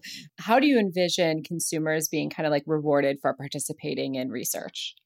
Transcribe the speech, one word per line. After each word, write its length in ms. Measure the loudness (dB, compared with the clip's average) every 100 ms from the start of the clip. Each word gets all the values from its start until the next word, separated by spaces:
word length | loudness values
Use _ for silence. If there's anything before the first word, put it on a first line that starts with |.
| -2 -14 -16 -6
how 200 | 2 4
do 80 | 6
you 120 | 4
envision 640 | 4 2 0 2 2 0
consumers 640 | -4 -6 -4 -2 0 0 0
being 220 | -2 -2
kind 160 | -2 0
of, 40 |
like, 120 | 0 0
rewarded 540 | 0 2 4 2 0
for 120 | -2
participating 840 | -2 -6 -6 -8 -8 -8 -4 -4 -4
in 140 | -6
research? 640 | -6 -6 -6 -8 -10 -12 -14